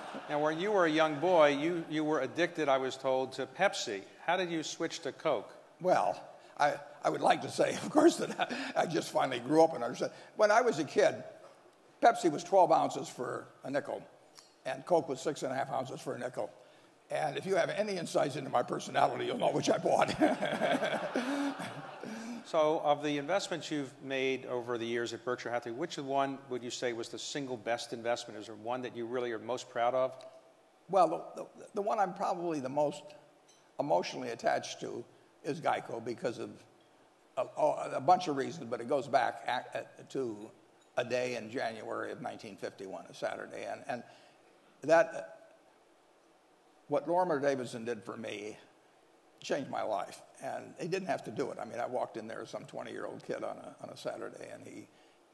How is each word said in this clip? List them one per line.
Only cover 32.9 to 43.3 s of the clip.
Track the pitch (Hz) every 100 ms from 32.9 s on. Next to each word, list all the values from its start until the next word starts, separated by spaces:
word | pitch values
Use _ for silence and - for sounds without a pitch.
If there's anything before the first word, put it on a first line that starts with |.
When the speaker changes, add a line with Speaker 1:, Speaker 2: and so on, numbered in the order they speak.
| 143 - - - _ _ _ _ -
Speaker 2:
emotionally | 139 131 - 143 127
attached | 117 - 135 123 -
to | 113 104 120 - _ _
is | 165 147
geico | 143 110 - 117 117
because | 113 123 113
of | 113 107 - - _ _ _ _ _ -
a, | 123 -
a, | 151 127 131 143
a |
bunch | 135 180 175
of | 139
reasons, | 127 - 117
but | 117
it | 117
goes | 143 131
back | 127 110 - - 123 -
a, | 120
a, | 113 - 131
to | 139 123 107 110 - - _ _ -
a |
day | 120 123 127 123
in | 110
January | 123 120 113 113 110 107
of | 101
nineteen | 113 107 113 95
fifty-one, | 107 - 95 90 92
a |
Saturday. | 123 107